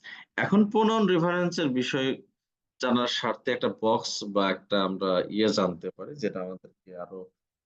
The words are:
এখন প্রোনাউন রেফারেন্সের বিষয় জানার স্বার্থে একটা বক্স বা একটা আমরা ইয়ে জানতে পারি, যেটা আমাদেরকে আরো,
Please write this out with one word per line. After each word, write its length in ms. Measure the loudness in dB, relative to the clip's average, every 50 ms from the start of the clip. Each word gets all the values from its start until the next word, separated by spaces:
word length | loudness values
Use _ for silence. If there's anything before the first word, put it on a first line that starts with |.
| -20 -20 -20 -20 -18 _ -4
এখন 340 | -4 0 4 6 4 4 4
প্রোনাউন 380 | 4 2 2 4 4 2 2 4
রেফারেন্সের 600 | 2 2 2 2 0 0 0 -2 0 0 -2 0
বিষয় 540 | 0 0 -2 0 0 -2 0 0 -2 -4 -8 _ _ _ _ _ _ _ _ _ _ -4
জানার 260 | 0 2 2 2 2
স্বার্থে 460 | 0 -2 -2 -2 -2 -4 -2 -2 -2 -2
একটা 220 | 0 0 -2 -2 0
বক্স 440 | 2 2 2 2 0 -4 -8 -8 -6
বা 260 | -2 0 2 2 2
একটা 320 | 0 -2 -4 -2 0 0 0
আমরা 400 | 0 -2 -2 0 0 2 0 0 0
ইয়ে 180 | 0 0 2 2
জানতে 420 | 4 2 2 0 0 -4 -8 -10
পারি, 260 | -10 -10 -12 -14 -10
যেটা 240 | -6 -6 -4 -4 -4
আমাদেরকে 560 | -8 -8 -10 -12 -16 -20 _ _ _ -18 -14
আরো, 340 | -14 -14 -12 -12 -14 -16 -16 _ _ _ _ _ _ _